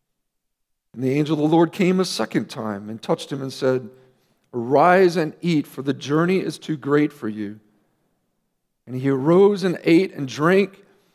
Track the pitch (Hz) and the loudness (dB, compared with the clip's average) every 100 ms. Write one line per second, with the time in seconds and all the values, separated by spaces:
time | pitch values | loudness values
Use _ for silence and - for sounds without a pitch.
0 | _ _ _ _ _ _ _ _ _ 110 | _ _ _ _ _ _ _ _ _ -6
1 | 131 143 147 151 151 165 160 - 180 185 | -2 0 0 0 2 4 2 2 0 2
2 | 180 - - 139 110 123 110 101 104 110 | -2 -4 -4 -4 -4 -10 -8 -8 -10 -12
3 | - 165 - 139 135 - 131 127 110 - | -6 -6 -6 -8 -8 -4 -2 -2 -4 -20
4 | _ _ _ _ _ 123 117 139 170 185 | _ _ _ _ _ -8 0 4 6 6
5 | 180 170 156 - 175 156 139 - 135 131 | 4 2 -4 -4 -2 -2 -2 -8 -6 -6
6 | 123 151 170 190 - - - 156 139 147 | -2 -2 0 -2 -4 -10 -10 -8 0 0
7 | 147 - 110 107 101 107 _ _ _ _ | 0 -4 -10 -8 -10 -12 _ _ _ _
8 | _ _ _ _ _ _ _ _ - 127 | _ _ _ _ _ _ _ _ -12 -4
9 | 139 135 143 180 202 202 185 160 - 170 | -2 0 4 6 6 4 -2 -2 4 4
10 | 190 - 135 113 156 190 190 - _ _ | 2 -4 -10 -2 2 2 0 -6 _ _
11 | _ | _